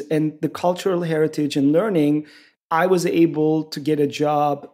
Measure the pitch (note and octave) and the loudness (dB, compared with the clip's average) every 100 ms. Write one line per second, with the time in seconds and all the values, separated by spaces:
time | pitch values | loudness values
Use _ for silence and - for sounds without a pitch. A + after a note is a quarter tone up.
0 | - D#3 D#3 - D3 - F3 F3+ G3 F3 | -2 -2 -2 -4 -8 -2 -2 -2 -2 -2
1 | E3+ D#3 D#3 D#3 C#3+ D3 C#3 D#3+ A3 F3 | -2 0 -2 -2 -2 0 2 2 2 2
2 | D3 D3+ D3+ - _ _ - D#3+ F#3 F3+ | 2 0 -4 -20 _ _ -4 0 2 2
3 | E3+ E3 E3 D3 D#3 D#3 D3+ D#3 C#3+ D3 | 2 2 2 2 0 0 -2 -6 -2 0
4 | C#3 - D3 D3 D3 C#3+ - | 0 0 0 2 0 -2 -8